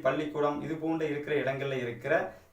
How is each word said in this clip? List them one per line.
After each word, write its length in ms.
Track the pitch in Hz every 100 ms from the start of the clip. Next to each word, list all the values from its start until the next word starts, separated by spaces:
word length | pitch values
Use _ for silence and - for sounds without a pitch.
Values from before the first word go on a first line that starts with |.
பள்ளிக்கூடம் 580 | 135 147 151 151 147 147
இது 140 | 147 156
போன்ற 280 | 160 160 151
இருக்கிற 280 | 143 - 147
இடங்கள்ல 400 | 131 135 139 131
இருக்கிற 360 | 123 117 139 165 190 - -